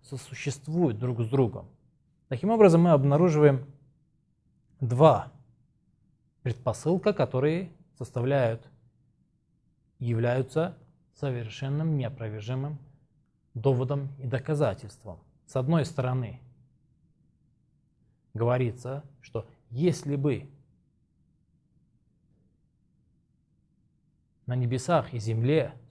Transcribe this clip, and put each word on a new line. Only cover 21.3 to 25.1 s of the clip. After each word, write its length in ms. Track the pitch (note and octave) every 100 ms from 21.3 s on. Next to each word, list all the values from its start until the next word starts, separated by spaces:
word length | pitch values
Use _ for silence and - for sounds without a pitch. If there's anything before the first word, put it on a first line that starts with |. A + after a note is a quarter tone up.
| _ _ _ _ _ _ _ _ _ _ _ _ _ _ _ _ _ _ _ _ _ _ _ _ _ _ _ _ _ _ _ -
на 100 | B2+
небесах 580 | A#2+ B2+ F3 D#3+ -